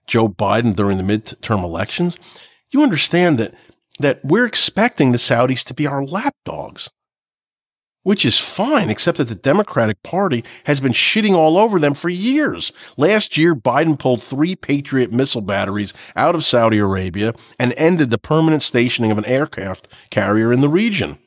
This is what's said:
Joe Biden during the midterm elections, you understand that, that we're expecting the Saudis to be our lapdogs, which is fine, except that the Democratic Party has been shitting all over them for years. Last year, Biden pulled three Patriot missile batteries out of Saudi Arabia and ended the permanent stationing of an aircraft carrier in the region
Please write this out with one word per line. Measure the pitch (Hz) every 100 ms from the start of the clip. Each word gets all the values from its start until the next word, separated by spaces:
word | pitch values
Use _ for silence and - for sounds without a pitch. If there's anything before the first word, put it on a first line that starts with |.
| -
Joe | 117 113
Biden | 95 101 110 117 98
during | 101 95
the |
midterm | 95 107 - - - 107
elections, | 87 85 101 - 175 - - - - _ _
you | 269
understand | 302 156 - 170 180 135
that, | 107 - _ _ _ -
that | 139 127
we're | 139 196 247
expecting | - - - 226 - 135
the | 120
Saudis | - 120 127 131 -
to |
be | 131 147
our | 139
lapdogs, | 139 180 277 - - - - - - _ _ _ _ _ _ _ _ _ _ _
which | 185 208 123
is | -
fine, | - - 226 294 175
except | 107 - -
that | 123
the | 104
Democratic | 135 175 208 - 113 107
Party | - 175 196 123 - - -
has | 143
been | 135
shitting | 120 - 220 214
all | 180 156 170
over | 220 196
them | 147
for | 139 175
years. | 180 214 277 277 87 - - - -
Last | 156 214 - -
year, | 165 151
Biden | 123 127 165 147
pulled | 135 120
three | - 135 170 190
Patriot | - 143 143 135 120
missile | 117 135 123
batteries | 98 98 98 104 101 - - -
out | 143 170
of |
Saudi | 147 123 113 107
Arabia | 101 98 92 90 107 113 - -
and | 123 123
ended | 160 180 135
the | 113
permanent | - 156 160 156
stationing | - 123 123 - 113
of | 107
an | 104
aircraft | 131 151 - 95 92 - - -
carrier | - 98 107 113
in | 123
the | 143
region | 165 226 196 80 -